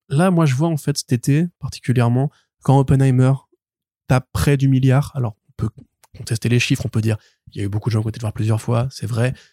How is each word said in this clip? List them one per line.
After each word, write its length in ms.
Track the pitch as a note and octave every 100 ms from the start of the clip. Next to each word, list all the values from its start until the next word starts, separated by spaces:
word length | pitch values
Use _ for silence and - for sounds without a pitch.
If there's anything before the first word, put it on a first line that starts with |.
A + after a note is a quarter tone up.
| -
là, 240 | C#3+ F#3+
moi, 140 | E3+ D#3
je 100 | B2+
vois, 140 | E3+
en 80 | D#3
fait, 200 | - C#3+
cet 140 | -
été, 360 | A#2+ - C#3+ F3 _
particulièrement, 720 | C3+ - - B2 A#2 B2 C#3+ _ _ _
quand 160 | - C3+
Oppenheimer 540 | C3+ C3+ C3+ B2+ C3 C3+ _ _ _ _ _ _ -
tape 220 | B2+ -
près 240 | - - C#3
du 140 | C3+
milliard, 420 | C3 C3+ C3 D3
alors, 220 | C#3+ A#2+ - _
on 20 | -
peut 120 | A2+ - - _ _ -
contester 300 | - A2+ A#2
les 100 | A#2+
chiffres, 240 | - C#3 -
on 40 |
peut 120 | A2
dire, 160 | A2 G#2+ _ _ -
il 60 | -
y 20 |
a 40 | G2+
eu 20 |
beaucoup 220 | G#2 -
de 20 |
gens 80 | G#2+
qui 60 | G#2+
ont 40 |
été 100 | A2+
le 40 |
voir 80 | A2+
plusieurs 300 | - G#2+ A2
fois, 260 | - A#2 C3
c'est 160 | - G#2+
vrai, 260 | A#2 B2 C3+ -